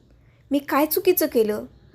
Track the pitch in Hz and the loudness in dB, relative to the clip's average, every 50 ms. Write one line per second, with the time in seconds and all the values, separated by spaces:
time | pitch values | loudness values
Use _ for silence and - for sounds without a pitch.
0 | _ _ _ _ _ _ _ _ _ - 269 285 285 - 311 269 302 311 - 381 | _ _ _ _ _ _ _ _ _ -4 -4 -4 -2 -2 0 0 0 0 0 0
1 | - 370 349 - 320 294 294 247 214 208 208 220 247 - - - - - | 2 2 2 2 0 0 0 0 0 0 -2 -6 -8 -12 -18 -20 -20 -20